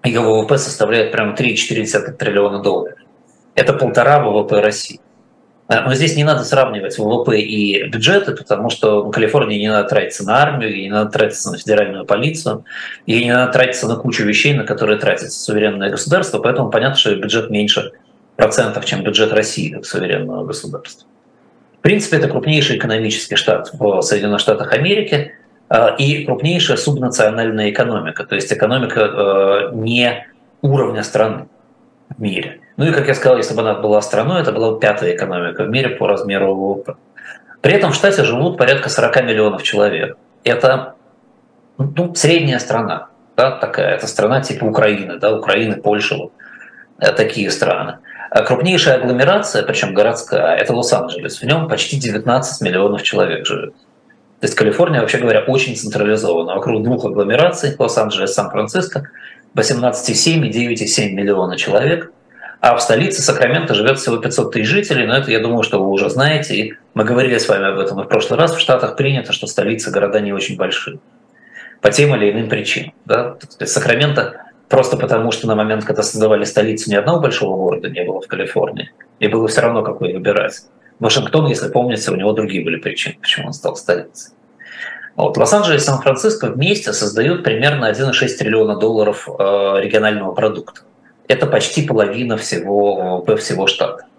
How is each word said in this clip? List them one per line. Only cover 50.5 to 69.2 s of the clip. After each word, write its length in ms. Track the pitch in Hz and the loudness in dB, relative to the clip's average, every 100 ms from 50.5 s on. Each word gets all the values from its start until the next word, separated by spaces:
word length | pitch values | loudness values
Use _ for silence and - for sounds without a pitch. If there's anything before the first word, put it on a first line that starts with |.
| - | 2
это 180 | - | 0
Лос-Анджелес. 680 | 113 120 - - - - - | 0 2 0 0 -8 -10 -8
В 40 | |
нём 240 | - 165 160 | -2 0 0
почти 280 | 107 - 143 | -2 -2 -2
девятнадцать 640 | 123 104 123 127 - - | -2 -2 0 0 0 -4
миллионов 420 | 92 92 101 101 | -2 2 2 0
человек 440 | - 101 90 78 - | -2 0 0 0 -4
живёт. 280 | - - - _ _ _ _ _ _ | -6 -8 -14 _ _ _ _ _ _
То 60 | - | -4
есть 100 | - | 2
Калифорния, 440 | 107 104 175 143 | 2 4 2 2
вообще 180 | 110 - | 0 0
говоря, 240 | 120 110 - | 2 2 2
очень 280 | 131 - | 0 0
централизована. 840 | 110 110 101 104 107 92 82 85 95 | -4 -6 -2 0 0 2 0 0 -2
Вокруг 260 | 95 110 | -2 0
двух 240 | 110 123 104 | 0 -2 -2
агломераций, 720 | 98 101 123 175 170 143 - | 0 0 4 2 2 -4 -2
Лос-Анджелес, 560 | 120 113 107 98 98 | 0 0 0 -2 -2
Сан-Франциско, 760 | - 101 104 107 185 - - 143 - - - _ | -2 -2 -4 -2 -2 -2 -6 -10 -16 -20 -20 _
восемнадцать 560 | - 107 127 123 - - | -2 0 2 0 0 -2
и 40 | |
семь 300 | 110 175 160 | 0 2 2
и 60 | 127 | 0
девять 320 | 110 120 110 | -2 -2 -2
и 40 | 104 | -2
семь 280 | - 104 | -2 -2
миллиона 420 | 95 101 98 90 87 | -2 0 0 0 -4
человек. 560 | - 101 135 170 - _ _ - - - | 0 2 2 -2 -4 _ _ -20 -20 0
А 140 | 123 120 | 2 2
в 60 | |
столице 400 | - 120 190 175 | 2 2 2 0
Сакраменто 520 | 147 - 120 123 113 | 0 2 2 2 0
живёт 240 | 104 113 135 | 0 2 0
всего 200 | - 113 | -2 -2
пятьсот 340 | 117 - 113 | -2 -2 -2
тысяч 140 | 113 107 | -2 0
жителей, 400 | 190 208 135 110 | 0 0 -2 0
но 100 | 127 | 0
это, 140 | 139 | 0
я 80 | 110 | 0
думаю, 220 | 113 113 | 0 -2
что 200 | 104 104 | 0 0
вы 60 | 98 | 0
уже 220 | 98 95 | 0 0
знаете, 460 | - 143 151 139 101 | 2 2 0 -2 -4
и 180 | 110 - _ | -4 -10 _
мы 120 | - | -2
говорили 340 | 107 123 131 117 | 0 2 2 0
с 100 | - | 2
вами 240 | 101 98 | 2 0
об 60 | 98 | -2
этом 220 | 95 95 | -4 -4
и 40 | |
в 40 | 98 | -2
прошлый 300 | 107 - 127 | 0 0 2
раз. 160 | 165 | 2
В 60 | 165 | 2
Штатах 360 | - 131 147 - | 2 2 0 -2
принято, 360 | 139 135 | 0 0